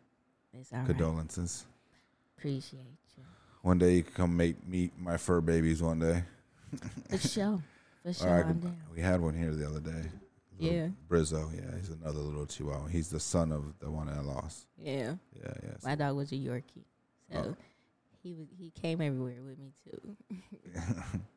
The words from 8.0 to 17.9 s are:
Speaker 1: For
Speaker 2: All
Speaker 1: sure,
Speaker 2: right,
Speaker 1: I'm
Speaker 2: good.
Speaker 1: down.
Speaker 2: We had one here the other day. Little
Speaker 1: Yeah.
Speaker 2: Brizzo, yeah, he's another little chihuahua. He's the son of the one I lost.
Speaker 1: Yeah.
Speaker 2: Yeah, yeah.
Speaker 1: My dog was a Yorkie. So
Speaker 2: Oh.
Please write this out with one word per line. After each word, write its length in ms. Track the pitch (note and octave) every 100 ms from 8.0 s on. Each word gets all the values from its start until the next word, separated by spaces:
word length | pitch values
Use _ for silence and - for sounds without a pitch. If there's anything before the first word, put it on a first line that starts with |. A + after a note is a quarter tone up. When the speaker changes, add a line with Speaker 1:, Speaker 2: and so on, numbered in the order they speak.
Speaker 1:
For 60 | F3
Speaker 2:
All 60 |
Speaker 1:
sure, 160 | F3+ F3+
Speaker 2:
right, 160 | F2 D#2+
Speaker 1:
I'm 60 |
Speaker 2:
good. 80 | E2+
Speaker 1:
down. 140 | F2 F2 D#2+
Speaker 2:
We 60 | E2
had 180 | F2+ F2+
one 140 | E2
here 200 | D#2 E2
the 120 | D#2 D2
other 140 | D2+
day. 280 | D#2 D#2+ D#2+ - - _ _ F#2
Little 180 | D#3+ E3+
Speaker 1:
Yeah. 120 | E3 G3 -
Speaker 2:
Brizzo, 420 | E2+ D#2 D#2 D#2
yeah, 220 | D#2+ F2+ F2+
he's 100 | F#2
another 300 | D#2+ D#2+ D2
little 260 | D2 D2 D2
chihuahua. 400 | - D2 C#2+ D2+
He's 220 | E2+ D#2
the 100 | D#2+
son 300 | - F2 E2
of 260 | D2+ D2 D#2
the 120 | D2
one 180 | D#2 D2+
I 120 | D2
lost. 460 | C2+ C2 D#2+ - - -
Speaker 1:
Yeah. 380 | D3+ C3+ A#2 F3+ _
Speaker 2:
Yeah, 180 | - - -
yeah. 140 | - -
Speaker 1:
My 120 | B2+
dog 220 | D3 C#3+ C#3
was 160 | C#3+
a 40 | D3+
Yorkie. 480 | C3+ B2 - - - _ _ _ -
So 60 | -
Speaker 2:
Oh. 180 | - - - _ _